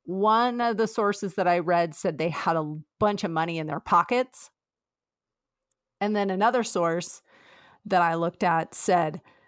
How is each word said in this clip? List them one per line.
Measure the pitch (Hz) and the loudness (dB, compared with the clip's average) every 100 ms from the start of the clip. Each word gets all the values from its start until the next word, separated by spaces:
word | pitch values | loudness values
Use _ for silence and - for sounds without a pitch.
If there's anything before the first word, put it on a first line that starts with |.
| - | -8
one | 190 214 220 247 240 | 0 2 4 2 0
of | 233 214 | 0 0
the | 220 | -2
sources | - 202 202 196 208 | 0 0 0 -4 -2
that | 180 | 2
I | 175 | 2
read | 165 175 170 | 2 2 0
said | - 180 156 | -4 -6 -2
they | 165 | -4
had | 151 170 165 | -2 -2 -2
a | 151 156 - - | -2 -8 -14 -2
bunch | 208 202 | 0 0
of | 185 | -2
money | 165 170 165 | -2 -2 -4
in | 156 | -6
their | 147 | -6
pockets. | - 202 - 247 262 - - _ _ _ _ _ _ _ _ _ _ _ _ _ _ - | 2 2 4 0 -2 -8 -20 _ _ _ _ _ _ _ _ _ _ _ _ _ _ -6
And | 208 208 | -2 0
then | 196 | 0
another | 185 214 240 | 2 2 2
source | 220 185 170 170 - - _ _ - - - _ 214 | 0 0 0 0 -4 -12 _ _ -20 -20 -20 _ -2
that | 185 | 2
I | 170 165 | 2 2
looked | 170 - | -2 0
at | 180 165 - | 0 2 -2
said | - - 180 156 151 - _ | -4 2 2 2 -4 -14 _